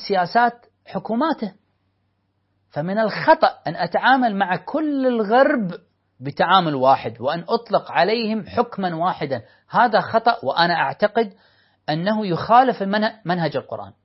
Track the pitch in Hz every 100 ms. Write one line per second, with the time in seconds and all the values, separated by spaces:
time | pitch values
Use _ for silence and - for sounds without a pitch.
0 | - 190 170 233 240 240 _ _ - 196
1 | - 226 311 285 202 - _ _ _ _
2 | _ _ _ _ _ _ _ - 170 202
3 | 220 165 151 320 226 - - 175 175 -
4 | 226 262 247 196 190 180 - 285 311 277
5 | 262 233 202 240 277 294 185 - _ _
6 | _ - 131 - 175 190 170 143 127 131
7 | 131 113 120 165 - 226 226 190 - 131
8 | 175 233 220 220 175 - 233 - 185 165
9 | 175 - 151 127 - _ _ 185 240 208
10 | - 226 233 233 127 170 170 165 139 139
11 | 208 233 214 - _ _ _ _ - 156
12 | 185 220 208 160 - 233 262 - 196 208
13 | 208 - 160 180 160 139 - 107 98 -